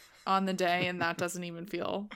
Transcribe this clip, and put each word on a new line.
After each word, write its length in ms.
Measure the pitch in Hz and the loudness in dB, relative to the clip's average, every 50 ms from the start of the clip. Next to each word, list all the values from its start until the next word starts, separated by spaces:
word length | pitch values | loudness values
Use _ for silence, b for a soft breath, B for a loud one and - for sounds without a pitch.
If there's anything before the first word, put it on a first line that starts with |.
| B B B B B | B B B B B
on 200 | 196 190 190 190 | 2 2 4 4
the 80 | 190 185 | 2 2
day, 340 | 185 185 170 175 180 180 180 | 2 2 4 4 4 2 0
and 140 | 180 175 | 0 0
that 160 | 170 170 170 - | 0 0 0 0
doesn't 260 | 180 175 - 180 175 | -2 -2 -2 -4 -6
even 220 | 170 170 165 175 | -8 -8 -8 -8
feel 440 | 202 - 170 175 - - 196 208 208 - | -6 -6 -4 -2 -2 -2 -2 -4 -6 -10